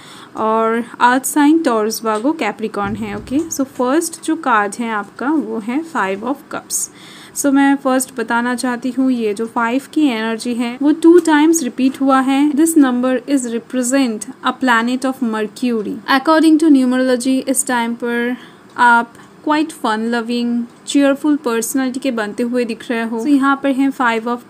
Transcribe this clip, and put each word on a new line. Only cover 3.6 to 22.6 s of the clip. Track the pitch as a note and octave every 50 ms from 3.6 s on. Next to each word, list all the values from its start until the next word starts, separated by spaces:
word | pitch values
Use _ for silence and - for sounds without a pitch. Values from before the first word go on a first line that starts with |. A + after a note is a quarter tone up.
| C4+
first | C4 - - B3 B3 C4+ E4+ E4+ - - - -
जो | - D#4+
card | D#4+ - C4+ A#3 G#3+ G3+ G3+ G3 -
है | A#3+ A3+ A3+
आपका | G#3 G3+ G3+ - - - C4+
वो | D#4+ D4 G#3+ G#3+ A3+ A3+
है | G3 A3+ B3 D4+ E4 E4 -
Five | A#3+ G3 F#3+ G3 G3+ A3 B3 C#4+
of | - - - -
Cups। | - - - - - - - - - - - - - - - -
So | - - C#4+ C4+
मैं | C#4 C#4 C#4 C#4
first | C4+ - C4 B3+ C4 C4 - -
बताना | - A3+ - A#3 A#3 A#3+ B3 B3
चाहती | A#3+ C4 B3+ A#3+ A#3 B3+ C4
हूँ | A#3+ C4 C4 C4
ये | B3+ A#3 A3+ G#3 G3+
जो | G#3+ A3+
five | A3+ - A#3+ A#3 A3+ A#3+ C4+ - - -
की | D#4 D4+
एनर्जी | C4+ A#3 A3 A3 A3+ A3+ A3 - A#3+ A#3+
है | A#3 B3 A#3 B3 B3+ C4+
वो | D4+ D#4 D#4+ E4+
two | E4 F4 F4 E4
times | E4 D#4 D4 D4+ D#4+ E4 D4+ B3+
repeat | A#3+ - - B3+ C4+ C4 -
हुआ | C#4 C4+ C4+ C4
है। | C4 C4+ C#4 C4+ D4 D4 C#4
This | B3+ E4 E4 E4 D#4+
number | C#4 B3+ B3 B3 B3 B3+ C4 B3 - - C#4+
is | C4+ B3 A#3 A3+
represent | A#3 - - - B3+ B3 A#3+ C4 C#4 C4+ A#3+ A3 G#3 - - - - -
a | C4 B3+ - C4
planet | B3+ A#3 A3+ A#3 A#3+ B3+ B3+ - C4
of | C4 - B3+ A3+ A3
Mercury। | A3 G#3+ G#3 - - B3+ B3 A#3 A3 G3 G3+ F#3 G#3+ - - C4+ C4+
According | - D#4+ D#4+ D#4+ D#4 D#4+ D#4 D4+ E4
to | D#4+ C#4+
numerology | C4 B3+ B3 B3+ B3+ B3+ B3+ B3+ A#3+ A#3+ C4 C4 C4 - C4
इस | C4 - -
time | - B3+ A#3+ A#3 A#3 A#3
पर | A#3 B3 A#3+ A#3+ A#3+ A#3+ B3 B3+ - - - - - - - - -
आप | B3 A#3+ A#3 A#3 A#3 - - - - - - - -
quite | D4+ D4+ D4+ D#4 D#4 -
fun | - - A#3 G#3+ A3 A3+ A#3 A#3
loving, | A#3+ A3 A#3 A#3+ A#3+ A#3+ A#3+ A#3+ A#3+ A#3 - - - -
cheerful | - - C#4+ C#4 C#4 C#4 C4+ - D4+ D4 C#4+ -
personality | A#3+ A3+ A3+ A3 - - C4+ C4 B3+ A#3+ C4+ -
के | C4+
बनते | A#3 A3+ G#3+ G#3 G3+ G#3 A#3+
हुए | A#3 B3 B3